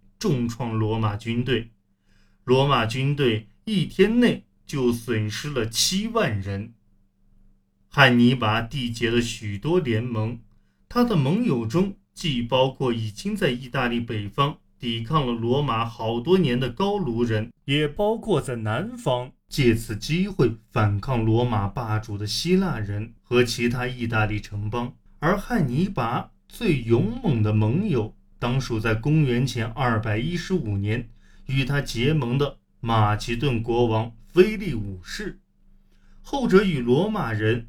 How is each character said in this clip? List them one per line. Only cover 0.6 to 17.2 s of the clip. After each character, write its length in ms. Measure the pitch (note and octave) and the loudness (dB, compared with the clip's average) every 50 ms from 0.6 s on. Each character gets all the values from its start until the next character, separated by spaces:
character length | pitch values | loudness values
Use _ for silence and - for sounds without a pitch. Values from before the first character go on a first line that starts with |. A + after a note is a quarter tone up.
| B2 A2+ A2 A2 | -6 -4 -2 -2
罗 180 | A2 G#2+ A2+ | -2 -2 0
马 200 | A2+ A2 G#2 G2+ | 0 0 -2 -2
军 280 | G#2+ - A2+ A#2 A#2+ B2 | -4 -4 -4 -4 -2 -2
队。 280 | C3+ B2 A2 - - - _ _ _ _ _ _ _ _ _ _ _ _ _ _ | 0 -2 -2 -4 -6 -14 _ _ _ _ _ _ _ _ _ _ _ _ _ _
罗 240 | A#2+ B2+ C3 C#3 C#3+ | 2 4 4 6 4
马 160 | C3+ A#2+ A2 | 4 2 2
军 320 | A2 A2+ C3 C3+ C#3+ D3 | 0 -2 -2 0 0 0
队 320 | C#3+ C#3 A#2+ A2 G#2+ - - _ _ _ | 2 2 2 2 0 -2 -8 _ _ _
一 220 | A3 G#3+ F#3 D3 | -2 0 0 0
天 340 | - - - G3 G#3+ A3+ B3 | 0 2 4 4 4 6 4
内 240 | A#3+ G3+ - - - _ _ _ _ | 4 4 2 0 -6 _ _ _ _
就 260 | - D3+ C#3 B2+ A#2+ A#2 | -6 -2 0 2 2 2
损 360 | A#2 - B2 A2+ G#2+ G#2 G#2+ | 0 -2 -2 -2 -2 -2 -2
失 200 | G#2+ - - D3 | -4 -6 -8 -6
了 180 | C#3 B2 A2 | -4 -4 -4
七 420 | A2 - - - - F#3 G3 G#3+ A3+ | -2 -2 0 0 0 0 -2 -2 -2
万 300 | G#3+ A3+ F#3+ B2+ G#2+ F#2+ | 0 0 0 0 0 -2
人。 340 | F#2+ G2+ G2 G2 A2 - - _ _ _ _ _ _ _ _ _ _ _ _ - - - _ _ _ _ _ _ _ _ | -4 -4 -6 -6 -8 -10 -14 _ _ _ _ _ _ _ _ _ _ _ _ -20 -20 -20 _ _ _ _ _ _ _ _
汉 300 | - C#3+ C3+ B2+ B2 A#2+ | 4 6 8 8 8 8
尼 160 | A#2+ B2 C3+ | 6 6 6
拔 260 | B2 A#2 G#2+ G#2+ A2+ | 4 2 0 0 0
缔 320 | A#2 A#2 - C#3 B2 A#2+ A#2 | -2 -4 -6 -6 -6 -6 -4
结 180 | - A#2+ A2+ | -2 0 2
了 100 | A#2+ A#2 | 2 2
许 380 | A2+ A#2 - - A2 G#2 G2+ G2 | 0 0 -4 -8 -8 -8 -8 -6
多 220 | - D3+ F3+ F3+ | -2 0 0 0
联 240 | D3+ A#2+ G#2+ G#2+ A#2+ | 2 2 0 0 -2
盟， 360 | A#2+ A2+ A2 G#2+ A2+ A#2+ A#2 - _ _ _ _ _ _ _ _ - | -2 -2 -2 -2 -4 -6 -8 -14 _ _ _ _ _ _ _ _ -4
他 140 | - A#3+ B3 | 0 2 2
的 140 | A#3+ G#3 | 4 4
盟 260 | D#3 C3 C3+ F#3 A3+ B3 | 2 2 2 2 0 0
友 240 | G3+ C#3 A#2 A2 | 0 0 0 -2
中 300 | G#2+ B2 F3 G3+ G3 - - _ _ _ | 0 0 0 0 0 -2 -8 _ _ _
既 300 | - - D#3+ C3 A#2+ A#2 | -8 -6 -4 -2 -2 -2
包 260 | A#2 C3 B2+ C3 C3+ | 0 2 2 2 2
括 240 | C3+ - C#3 B2 A2+ | 0 0 -2 0 0
已 180 | A2+ A2 G#2+ | -2 -4 -6
经 240 | - - - G3+ G#3+ | -8 -8 -6 -6 -2
在 160 | F#3+ F3+ C#3+ | 0 0 0
意 160 | B2 B2 C3+ | 0 -2 -6
大 220 | B2+ - C3+ B2 A#2+ | -6 -4 -2 -2 0
利 100 | A#2+ A#2 | -2 -2
北 300 | A#2 A2+ A2 G#2 G2+ G2+ | -4 -4 -6 -6 -6 -4
方 300 | - - C#3 D3 D3+ - _ _ _ _ | -2 0 0 0 -2 -6 _ _ _ _
抵 240 | - A#2 A#2 A#2 A#2 | -6 -6 -4 -4 -4
抗 240 | A#2 D#3+ D#3 C3+ | -2 0 0 0
了 60 | A#2+ A#2 | 0 -2
罗 300 | A2+ A2+ A#2 C3 D3 D3 | -2 0 0 0 0 0
马 240 | C3+ A2+ A2 A2 | 0 0 -2 -2
好 340 | A2+ - - A2+ A2 A#2 A#2+ | -4 -6 -6 -4 -4 -4 -2
多 160 | A#2+ E3 F#3 | 2 2 4
年 240 | F#3+ E3 B2+ A#2+ B2 | 4 4 2 2 0
的 80 | B2+ A#2+ | -2 -2
高 300 | A#2+ - G3 G3+ G#3 G3+ | -2 -2 -2 0 0 -2
卢 260 | F3 B2+ A2 A#2 | -2 -2 -2 0